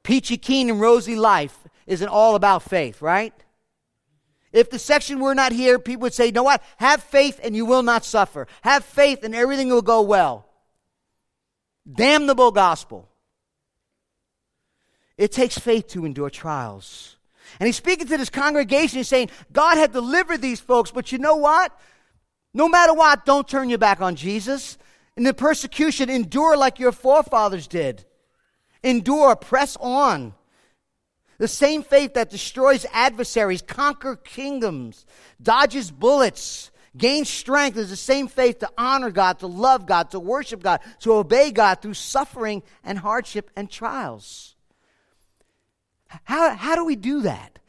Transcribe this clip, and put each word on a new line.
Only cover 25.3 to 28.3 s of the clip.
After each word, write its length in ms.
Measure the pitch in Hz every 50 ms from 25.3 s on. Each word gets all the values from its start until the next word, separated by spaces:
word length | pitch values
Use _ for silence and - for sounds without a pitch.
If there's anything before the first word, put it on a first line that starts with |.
| 254
persecution, 760 | - 247 302 311 - - - - - 302 311 - - 277 247
endure 480 | 262 254 220 160 151 277 302 320 311
like 220 | 285 277 254 247 -
your 120 | 254 247
forefathers 760 | 240 - - 262 277 311 285 - 269 226 214 202 190 175 147
did. 380 | - - 170 151 131 120 95 - _ _ _ _ _